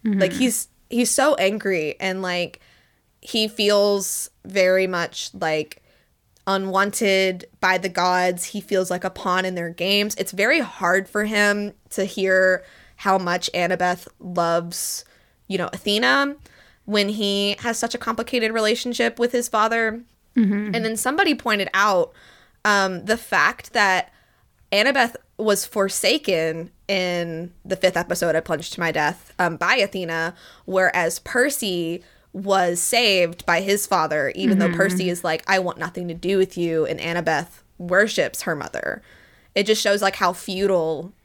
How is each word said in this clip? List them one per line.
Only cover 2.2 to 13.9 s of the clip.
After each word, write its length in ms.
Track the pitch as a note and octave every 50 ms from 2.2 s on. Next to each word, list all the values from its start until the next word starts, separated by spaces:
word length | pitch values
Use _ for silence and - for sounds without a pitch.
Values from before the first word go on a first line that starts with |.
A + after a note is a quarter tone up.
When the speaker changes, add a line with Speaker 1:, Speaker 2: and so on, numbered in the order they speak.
| F#3+
Speaker 2:
like, 380 | F3+ F3+ F3+ F3 - - - _ _ _ _ _ _ _ _ _ _ _ _
he 280 | _ - - A#3 G#3+ G#3+
feels 840 | G#3+ - G#3 G3+ G#3 G3+ G3+ G#3 G3+ G3+ F#3+ - - - - - _ _ _
very 420 | F#3+ F#3+ G3+ F#3 F#3 F#3 F#3+ F#3+
much, 440 | F#3 F#3 F3 E3+ - - - - - _
like, 480 | G3 F#3 D#3+ D#3 D#3 D3+ - - _ _ _ _ _ _ _ _ _ _ _ _ _ _
unwanted 960 | - F#3+ F#3+ F#3+ F#3+ F#3 F#3+ G3 G#3 G3+ - A#3 G3+ F#3+ F#3+ F#3+ F#3+ F#3 F3+ - - _ _
by 180 | - F#3 F#3 F#3
the 100 | F3+ F#3+
gods. 560 | F3 F3+ F3 F3+ F3+ F#3 F3+ F3+ F#3 F3 -
He 160 | - - G#3
feels 300 | F#3 - G3+ F#3+ F#3+ F3+
like 140 | F#3 F3+ F3+
a 60 | F#3+
pawn 340 | F#3 - - F#3+ F3+ F#3 F#3
in 100 | F#3 F#3
their 160 | F3+ E3+ E3+
games. 440 | E3+ - E3+ F#3 G3+ G3+ G#3 G#3+ G#3
It's 160 | - G3 - -
very 280 | F#3 G3 A#3 D4 E4
hard 480 | B3+ G#3 - - F#3+ F3 F3+ F#3+ G3 -
for 160 | - G#3 G#3+
him 480 | G#3+ A3 G#3 G#3 G#3 G3+ G#3 G3+ G#3 - _ _ _
to 140 | - - F#3+
hear 600 | G3 G3 - F#3+ F#3+ F#3+ F#3 F#3 F#3 F#3 F3+ F3+ - - - - - _
how 220 | _ - G3+ F#3+ F#3+
much 320 | F#3 F3 F3 F3+ F3 - -
Annabeth 560 | F3 F3+ E3+ F3+ F3 F3+ F3+